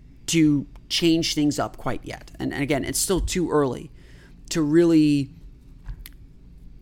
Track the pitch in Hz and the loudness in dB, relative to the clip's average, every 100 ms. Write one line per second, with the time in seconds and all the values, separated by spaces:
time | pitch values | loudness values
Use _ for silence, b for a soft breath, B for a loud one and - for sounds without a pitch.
0 | b - - 165 151 143 - - - - | b -14 -2 2 4 2 -4 -14 -6 0
1 | 170 165 156 156 147 139 110 - 135 - | 2 2 0 0 0 0 -6 -6 -6 -6
2 | - - - - 131 120 139 139 76 - | -8 -14 -16 -10 -8 -4 -2 -2 -2 -4
3 | - 175 - 185 160 151 139 - - b | 0 -2 0 -2 0 0 0 -4 -12 b
4 | b b b b - 170 147 165 170 160 | b b b b -6 -2 2 4 6 6
5 | 151 143 139 - - - - - - - | 4 2 -2 -10 -20 -20 -20 -18 -14 -14
6 | - - - - - - - - | -14 -20 -20 -20 -20 -20 -20 -10